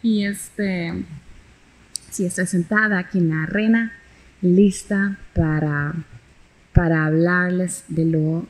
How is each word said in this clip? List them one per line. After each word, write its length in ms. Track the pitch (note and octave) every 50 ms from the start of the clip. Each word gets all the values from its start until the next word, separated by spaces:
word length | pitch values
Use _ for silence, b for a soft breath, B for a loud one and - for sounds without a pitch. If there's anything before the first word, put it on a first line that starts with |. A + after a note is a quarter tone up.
Y 240 | - A#3 A3 G#3 G3+
este, 800 | G3+ G3+ G3 - - _ - G#3 G3 F#3+ F3+ E3+ E3 E3+ F3+ - - D#3 C#3+ - - - - - - - _ _ _ _ _ - _ _ - - -
sí, 160 | - - G3
estoy 220 | F3+ - - F3+
sentada 540 | F3 - F3+ E3+ D#3+ G#3+ G#3+ A3 G#3+ G#3 F3+
aquí 180 | F3+ - - F#3+
en 120 | F3 D#3+
la 120 | D#3 D#3 D#3
arena, 500 | E3 - G3+ G#3+ A3 A3+ A#3 A#3 A3+ - B B B B B B B B _ -
lista 760 | F3+ F3 F#3 G3+ G3+ F#3 - - - G#3 G3 G3 G3+ G3 - - - _
para, 580 | - E3 D#3+ D#3 D#3 D3+ D3+ D3 D3 C#3+ D3 D#3+ E3+ D3+ _ - - _ _ - _ - _ _ _ _ _ _
para 340 | - F3 E3 E3 D#3+ D#3
hablarles 800 | D#3 D#3 D#3+ E3 F3 F3 F3+ F3+ F3+ F3+ F3+ F#3 F3+ F3+ - - -
de 160 | D#3+ D#3+ D#3+
lo 420 | E3 D#3+ D#3 D#3 D#3 D#3+ E3 E3+ -